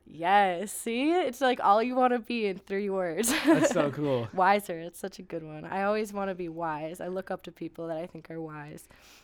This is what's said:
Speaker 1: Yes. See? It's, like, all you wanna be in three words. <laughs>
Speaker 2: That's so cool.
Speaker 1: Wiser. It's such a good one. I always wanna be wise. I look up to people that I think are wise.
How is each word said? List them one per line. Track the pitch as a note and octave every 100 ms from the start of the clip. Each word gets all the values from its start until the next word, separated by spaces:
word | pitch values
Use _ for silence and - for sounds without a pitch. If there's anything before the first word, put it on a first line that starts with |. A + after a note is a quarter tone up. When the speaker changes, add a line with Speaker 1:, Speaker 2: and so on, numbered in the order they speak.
| -
Speaker 1:
Yes. | D3+ E3 G3+ G3 F3 G3+
See? | - - A#3 C#4+
It's, | F4 C#4+ A#3+
like, | C4 B3
all | - G#3
you | A#3+ B3+
wanna | B3+ B3
be | A3+ A#3+ G#3
in | F#3
three | - G3 G3+
words. | F#3+ F3+ D#3+ A#3 D#4
<laughs> | C4+
Speaker 2:
That's | D#4+ C#4+
so | F#3+ D3
cool. | C3 D3 B2+ A2+
Speaker 1:
Wiser. | - F#3 G#3 G3+ E3
It's | E3+ -
such | G3 -
a |
good | F3+ E3+
one. | D#3+ D3+ E3
I | F#3
always | G3 G#3+ G#3+
wanna | G3+ G3 F3+
be | F3
wise. | D#3+ E3+ D3+ D#3 F3
I | F3
look | F#3 F#3
up | F#3
to | -
people | E3 E3 - E3
that | D#3+
I | F3
think | E3 D#3
are | E3
wise. | D#3+ D3+ D3 D#3 - - - -